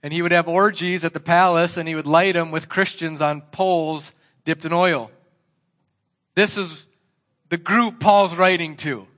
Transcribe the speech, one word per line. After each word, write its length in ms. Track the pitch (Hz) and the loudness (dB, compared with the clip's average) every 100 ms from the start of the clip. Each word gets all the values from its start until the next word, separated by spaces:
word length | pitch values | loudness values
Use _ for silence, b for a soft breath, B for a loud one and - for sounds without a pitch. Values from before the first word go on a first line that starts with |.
And 100 | 147 | -8
he 100 | 165 | -4
would 80 | 170 | 2
have 160 | 175 170 | 2 2
orgies 560 | 170 208 175 180 180 | 2 2 0 -4 -4
at 80 | 165 | -4
the 80 | 160 | -8
palace, 560 | 160 170 185 170 170 175 | 0 4 4 4 0 -2
and 120 | 160 | -6
he 80 | 156 | -6
would 100 | 147 | 2
light 300 | 160 190 175 | 2 4 0
'em 160 | 165 | -2
with 160 | 156 - | -6 -6
Christians 520 | - 190 - 165 156 | -2 -2 -4 -10 -4
on 200 | 147 147 | -4 -4
poles 720 | 147 - 190 175 156 156 151 _ _ _ | -10 -4 0 0 -2 -6 -12 _ _ _
dipped 200 | - 160 | -6 -6
in 80 | 160 | -2
oil. 380 | 170 180 151 113 _ _ _ _ _ _ _ _ _ _ _ _ | 0 2 0 -6 _ _ _ _ _ _ _ _ _ _ _ _
This 220 | - 202 - | -2 -2 -2
is 300 | 180 156 _ _ _ _ _ _ _ | -8 -10 _ _ _ _ _ _ _
the 80 | 170 | -8
group 420 | 170 214 233 233 | 0 0 0 0
Paul's 360 | 214 202 196 | 4 4 4
writing 420 | 170 185 180 165 147 | 2 2 2 -4 -8
to. 300 | 151 123 95 | -8 -8 -10